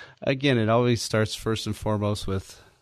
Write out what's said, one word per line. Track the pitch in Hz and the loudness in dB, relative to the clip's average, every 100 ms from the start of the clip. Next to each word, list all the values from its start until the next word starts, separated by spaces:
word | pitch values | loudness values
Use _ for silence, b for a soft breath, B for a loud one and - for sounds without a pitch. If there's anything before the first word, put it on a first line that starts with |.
| B B | B B
again, | - 135 143 120 | -2 0 2 2
it | 110 | 4
always | 117 123 117 | 4 4 0
starts | - 110 107 - | 0 0 0 -2
first | 117 110 107 | -4 -4 -4
and | 104 | -6
foremost | 107 107 104 104 - | -2 0 0 -2 -4
with | 95 - - b b | -4 -6 -18 b b